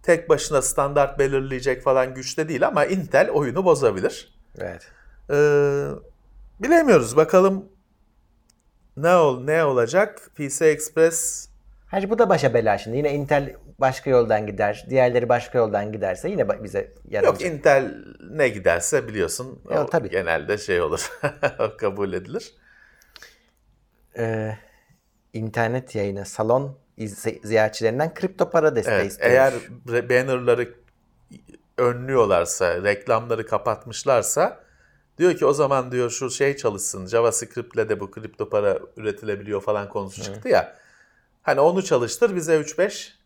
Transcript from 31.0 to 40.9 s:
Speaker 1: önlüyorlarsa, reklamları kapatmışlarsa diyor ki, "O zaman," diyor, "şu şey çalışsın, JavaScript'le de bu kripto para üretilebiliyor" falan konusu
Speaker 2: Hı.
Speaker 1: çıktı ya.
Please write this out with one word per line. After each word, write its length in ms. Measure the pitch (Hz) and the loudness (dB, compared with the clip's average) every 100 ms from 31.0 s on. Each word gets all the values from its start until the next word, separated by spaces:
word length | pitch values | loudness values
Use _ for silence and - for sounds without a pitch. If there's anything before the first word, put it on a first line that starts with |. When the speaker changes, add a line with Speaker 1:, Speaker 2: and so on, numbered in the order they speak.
| _ _ _ - - - _ - | _ _ _ -20 -20 -20 _ 0
Speaker 1:
önlüyorlarsa, 1040 | 123 120 131 131 107 90 87 - 90 87 | 0 0 0 2 4 4 2 0 0 2
reklamları 640 | 101 101 120 113 120 113 110 | 0 0 0 -2 0 -6 -2
kapatmışlarsa 1120 | 107 120 107 - 110 139 123 - - 202 - _ _ _ _ _ - | -4 -2 -6 -8 -6 0 2 2 0 -2 -2 _ _ _ _ _ 0
diyor 160 | 175 | 0
ki, 120 | 160 139 | 2 2
"O 60 | |
zaman," 400 | 143 143 135 123 | 2 2 0 -2
diyor, 180 | 123 120 | -2 -2
"şu 200 | - 131 | -4 -6
şey 260 | - 139 139 | -2 -2 0
çalışsın, 500 | 117 98 - 101 92 | -4 -4 -8 -8 -2
JavaScript'le 840 | 113 117 110 117 - - 113 110 | 2 2 0 -8 -12 -6 -4 -2
de 120 | 98 | -4
bu 100 | 98 | -6
kripto 380 | 110 110 - 104 | -12 -18 -10 -2
para 300 | 107 101 92 - - | 0 0 -2 -6 -8
üretilebiliyor" 640 | 107 98 107 98 101 101 | -8 -6 -8 -8 -6 -6
falan 280 | 104 104 101 | -4 -4 -4
konusu 320 | 107 98 95 | -8 -10 -12
Speaker 2:
Hı. 40 | |
Speaker 1:
çıktı 240 | 98 104 254 | -14 -12 0
ya. 280 | 208 - - _ | 0 0 -14 _